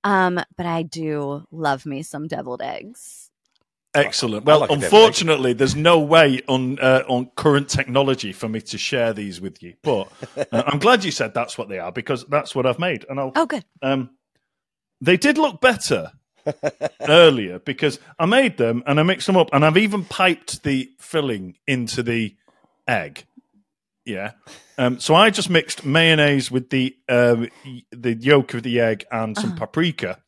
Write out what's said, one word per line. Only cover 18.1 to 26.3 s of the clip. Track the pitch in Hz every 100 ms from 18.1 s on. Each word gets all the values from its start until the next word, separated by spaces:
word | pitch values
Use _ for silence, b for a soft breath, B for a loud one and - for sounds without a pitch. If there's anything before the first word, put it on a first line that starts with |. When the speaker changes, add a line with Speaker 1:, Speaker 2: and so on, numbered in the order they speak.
| b
Speaker 2:
I | 165
made | 247 254 -
them | 117 117 139
and | 147
I |
mixed | 170 185 -
them | 185
up, | 160
and | 139
I've | 156 165
even | 214 202
piped | 170 - 185 170 - -
the | 147 135 127 _
filling | - 160 143 104 92 - -
into | 131 113 -
the | 117 117 110 _ _ _ _ _ -
egg. | 113 76 - _ - _ _ _ _ _ _
Yeah. | - 98 104 _ B B B -
Um, | 123 123
so | - 165
I | 214
just | 208 -
mixed | 170 - -
mayonnaise | 139 156 165 156 147